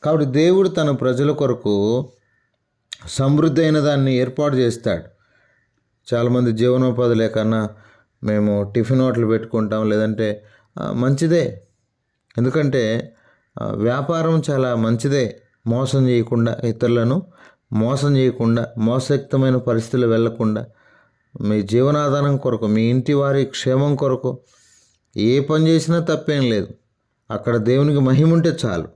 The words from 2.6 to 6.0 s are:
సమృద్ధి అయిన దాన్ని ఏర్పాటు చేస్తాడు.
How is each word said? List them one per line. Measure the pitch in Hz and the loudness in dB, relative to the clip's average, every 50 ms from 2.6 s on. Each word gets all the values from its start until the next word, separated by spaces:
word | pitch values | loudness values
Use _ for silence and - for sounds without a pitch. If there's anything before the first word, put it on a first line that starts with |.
| _ _ _ _ _ _ - - - | _ _ _ _ _ _ -20 -18 -16
సమృద్ధి | - - - 135 139 147 147 160 165 139 143 165 | -14 -4 -2 0 2 2 4 2 2 2 2 2
అయిన | 156 156 151 | 2 2 2
దాన్ని | 143 147 143 139 135 135 131 | 2 2 2 2 0 2 2
ఏర్పాటు | 123 127 127 127 - 151 147 139 | 0 0 -2 -2 -2 -2 0 0
చేస్తాడు. | 127 127 117 117 120 - 117 95 85 80 - _ _ _ _ _ _ _ _ _ _ _ _ _ _ _ _ _ _ | 2 2 0 0 -2 -4 -4 -4 -4 -6 -12 _ _ _ _ _ _ _ _ _ _ _ _ _ _ _ _ _ _